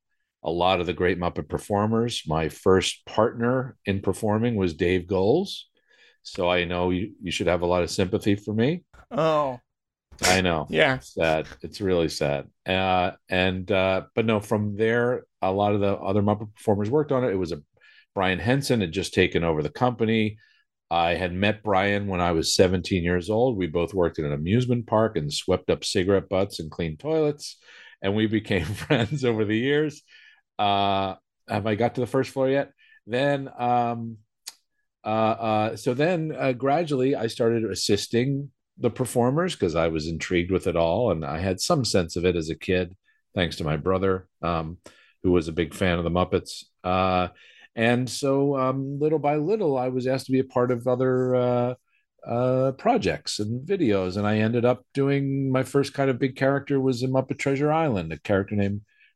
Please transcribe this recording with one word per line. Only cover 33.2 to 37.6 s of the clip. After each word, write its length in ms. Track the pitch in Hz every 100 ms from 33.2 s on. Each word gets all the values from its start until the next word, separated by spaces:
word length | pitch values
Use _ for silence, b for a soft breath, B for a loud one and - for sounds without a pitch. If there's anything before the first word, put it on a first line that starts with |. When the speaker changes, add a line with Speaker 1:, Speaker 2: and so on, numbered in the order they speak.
| 143 139 135 -
Speaker 1:
um, 600 | 120 120 120 120 117 107 _ _ - - _ _ _ _
uh, 20 | 107
uh, 680 | 110 110 - 113 107 110 113
so 180 | 127
then, 400 | 123 160 175 156 131
uh, 160 | 135
gradually 640 | 123 135 151 165 135 131
I 140 | 139 113
started 360 | - 117 117